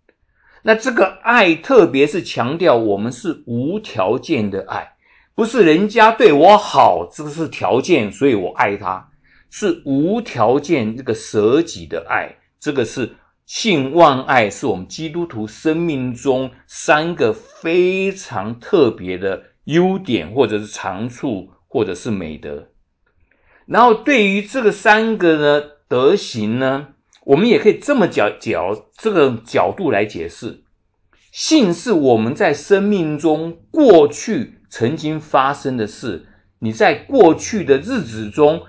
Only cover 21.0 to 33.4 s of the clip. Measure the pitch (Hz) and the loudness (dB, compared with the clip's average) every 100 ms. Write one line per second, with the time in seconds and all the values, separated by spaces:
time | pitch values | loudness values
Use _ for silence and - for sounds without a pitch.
21 | 123 123 143 98 - _ _ 135 95 87 | -10 -8 -8 -8 -10 _ _ -4 -4 -4
22 | 127 98 80 76 76 73 85 _ _ _ | -6 -8 -8 -12 -12 -14 -16 _ _ _
23 | _ _ _ _ _ _ - 180 247 220 | _ _ _ _ _ _ -4 2 4 4
24 | 262 269 202 196 208 262 214 - 220 214 | 2 2 2 -2 -4 -2 -2 0 2 2
25 | 226 220 175 156 147 147 147 _ - 127 | 2 0 2 2 2 2 -2 _ -6 2
26 | 135 196 - 117 104 120 131 135 147 _ | 2 2 -2 -6 -4 -2 -2 -4 -8 _
27 | _ _ - 139 240 156 214 - - 277 | _ _ 0 2 4 4 2 2 0 0
28 | 170 - 104 - 120 87 90 107 _ _ | 0 0 -2 -2 -6 -4 -4 -6 _ _
29 | 220 185 131 117 - 123 92 101 165 117 | -2 2 2 0 -4 0 0 -2 -2 0
30 | 107 87 82 - 120 - _ _ _ _ | -2 -6 -12 -12 -14 -16 _ _ _ _
31 | _ _ _ - - 311 196 175 254 180 | _ _ _ -10 0 2 2 0 -2 0
32 | 135 113 113 151 190 143 - 196 202 202 | 2 2 0 0 0 0 0 2 2 0
33 | 156 151 160 156 | -2 -2 0 -2